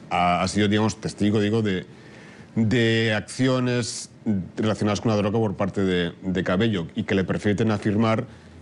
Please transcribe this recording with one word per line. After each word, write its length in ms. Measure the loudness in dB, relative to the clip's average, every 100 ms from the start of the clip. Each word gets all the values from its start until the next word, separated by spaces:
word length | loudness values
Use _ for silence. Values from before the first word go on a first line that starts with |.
| -4
ha, 340 | 0 2 2
ha 40 | 2
sido, 220 | 2 2
digamos, 260 | 2 0 -2
testigo, 400 | -8 -2 0 2
digo, 200 | 2 2
de, 240 | 0 -2 -6 -18 -20 -20 -20 -20 -8 0
de 580 | 2 4 4 2 2
acciones 960 | 0 -4 -2 2 2 2 0 -2 -8 -12 -8 -2 -2 -2 -2
relacionadas 460 | -2 0 0 0
con 100 | 2
la 60 | 2
droga 200 | 2 2
por 180 | 0 0
parte 280 | -4 0
de, 300 | 0 2 0 -4
de 220 | -4 -2 0
Cabello, 420 | 2 2 0 -4 -6
y 80 |
que 100 | -2
le 120 | 0 0
permiten 460 | -2 0 0 0
afirmar 520 | 0 0 2 2 0 -2 -12 -20 -20